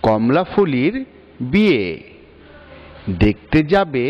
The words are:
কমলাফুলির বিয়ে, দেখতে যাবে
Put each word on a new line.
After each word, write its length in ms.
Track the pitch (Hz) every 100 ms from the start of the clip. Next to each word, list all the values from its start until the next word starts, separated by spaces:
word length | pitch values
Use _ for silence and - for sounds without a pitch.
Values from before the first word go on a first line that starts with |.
কমলাফুলির 920 | 113 110 117 151 185 - 190 127 147 254 262 - - - 127
বিয়ে, 320 | 175 214 131 92 78 - - - - - - - - - - - 90
দেখতে 360 | 104 101 - 156 151
যাবে 320 | 196 185 131